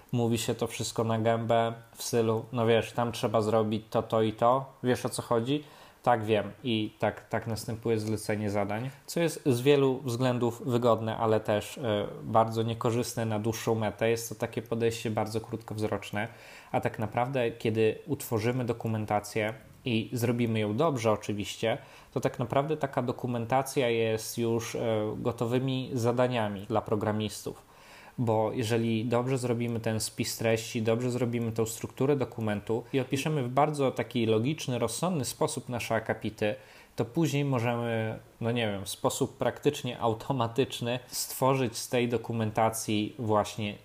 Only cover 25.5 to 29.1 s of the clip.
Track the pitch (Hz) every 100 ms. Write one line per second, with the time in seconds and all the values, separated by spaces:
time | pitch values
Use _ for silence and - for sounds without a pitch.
25.5 | 127 131 131 127 131 117 123 127 123 107
26.5 | 98 101 110 - 107 104 104 104 - -
27.5 | - - - - - - - 117 110 107
28.5 | 127 110 117 113 110 120